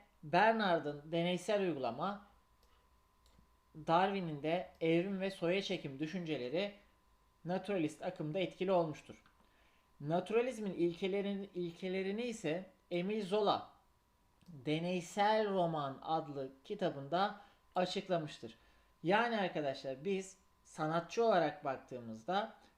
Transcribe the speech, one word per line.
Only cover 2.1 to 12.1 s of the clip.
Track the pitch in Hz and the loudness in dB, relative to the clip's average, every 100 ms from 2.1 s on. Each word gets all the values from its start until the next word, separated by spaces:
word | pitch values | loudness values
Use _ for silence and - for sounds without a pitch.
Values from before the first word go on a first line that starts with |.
| 202 - _ _ _ _ _ _ _ _ _ _ _ _ _ _ 156 | -6 -12 _ _ _ _ _ _ _ _ _ _ _ _ _ _ -6
Darwin'in | 151 170 196 196 170 147 | 4 6 6 2 -4 -4
de | 151 175 - - | 0 0 -2 0
evrim | 165 170 190 190 | 4 4 4 -2
ve | 190 | -4
soya | 190 170 190 | 0 0 2
çekim | 196 170 147 135 | 0 -4 -6 -6
düşünceleri | 156 185 165 139 123 156 202 - _ _ _ _ _ _ 160 | -4 -4 -4 -4 -2 -2 -2 -6 _ _ _ _ _ _ -4
naturalist | 185 185 196 151 - | -4 0 0 0 -2
akımda | 180 175 151 190 | -8 -4 -4 -2
etkili | 165 - 185 | -2 -2 2
olmuştur. | 180 165 147 - - _ _ _ _ _ _ _ - | 4 2 -4 -12 -20 _ _ _ _ _ _ _ -10
Naturalizmin | 143 170 180 220 247 220 208 | -2 0 2 0 0 -2 -4
ilkelerini, | 170 170 170 196 196 196 196 196 | 0 0 0 -2 0 -2 -4 -6
ilkelerini | 180 175 170 190 190 190 | -6 -6 -6 -4 -2 -2